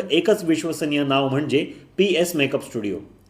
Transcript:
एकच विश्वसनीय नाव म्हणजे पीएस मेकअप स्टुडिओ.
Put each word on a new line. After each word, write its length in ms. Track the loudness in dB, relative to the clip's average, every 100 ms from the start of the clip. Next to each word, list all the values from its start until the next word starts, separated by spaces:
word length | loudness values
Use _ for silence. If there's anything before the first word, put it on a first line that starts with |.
| 2
एकच 340 | 2 4 2
विश्वसनीय 600 | 2 0 0 -4 -2 0
नाव 240 | 2 0 0
म्हणजे 380 | 0 0 0 0 -8 -6 0
पीएस 380 | 2 2 0 0
मेकअप 280 | 0 -2
स्टुडिओ. 320 | -4 -6 -4 -6 -10 -20